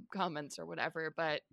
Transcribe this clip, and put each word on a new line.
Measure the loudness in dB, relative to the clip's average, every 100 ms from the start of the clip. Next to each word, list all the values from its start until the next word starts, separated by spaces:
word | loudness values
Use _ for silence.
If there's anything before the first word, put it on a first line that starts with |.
| -4
comments | 0 2 0 -4 -6
or | -6
whatever, | 0 0 0 -2 2
but | 2 2 -2